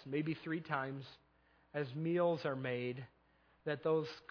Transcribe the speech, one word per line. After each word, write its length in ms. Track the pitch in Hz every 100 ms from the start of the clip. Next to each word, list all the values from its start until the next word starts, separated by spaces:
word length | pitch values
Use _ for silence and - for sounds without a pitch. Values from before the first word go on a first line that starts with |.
| 135
maybe 280 | 143 156 151
three 160 | 165 160
times, 440 | 156 143 135 139 127 - _ _ _ _ _
as 120 | 147 135 143
meals 480 | 165 175 175 165
are 100 | 156
made, 500 | 135 131 123 123 127 127 _ _ _ _ _
that 180 | 156 147
those 240 | 160 160 156 - -